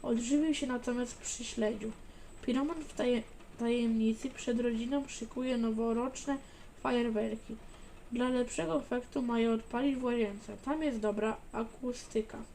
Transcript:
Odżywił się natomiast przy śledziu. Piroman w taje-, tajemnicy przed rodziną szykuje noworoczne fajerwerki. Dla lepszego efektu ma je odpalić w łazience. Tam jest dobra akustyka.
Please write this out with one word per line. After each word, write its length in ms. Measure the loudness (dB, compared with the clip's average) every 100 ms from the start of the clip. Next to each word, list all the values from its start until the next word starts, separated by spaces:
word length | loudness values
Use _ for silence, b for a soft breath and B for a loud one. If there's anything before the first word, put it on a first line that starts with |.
Odżywił 520 | 2 2 4 4 4
się 120 | 2 0
natomiast 520 | 0 0 0 -2 -4
przy 260 | -8 -6
śledziu. 460 | -6 0 0 0 -6 -8 B B B B 0
Piroman 380 | 2 2 -2
w 100 | -6
taje-, 280 | 0 2 2 0 -14 -16 -2
tajemnicy 720 | 2 4 4 4 4 2 -4
przed 300 | -4 0 2
rodziną 440 | 2 0 0 0 -2
szykuje 500 | -8 -6 -2 0 2
noworoczne 760 | 2 2 2 2 0 -4 -2 -4 B B B -4
fajerwerki. 760 | 2 2 4 2 0 -2 -8 -12 B B B B -6
Dla 160 | 0 2
lepszego 500 | 2 2 0 2 2
efektu 440 | 2 -2 0 -2
ma 180 | 2 4
je 120 | 4
odpalić 440 | 4 0 2 2 4
w 80 |
łazience. 520 | 2 2 2 -2 -10 -8
Tam 180 | -2 2
jest 180 | 2 2
dobra 360 | 2 2 0 0 -6
akustyka. 840 | -6 -6 -4 -4 -4 -2 -2 -2 -8 -12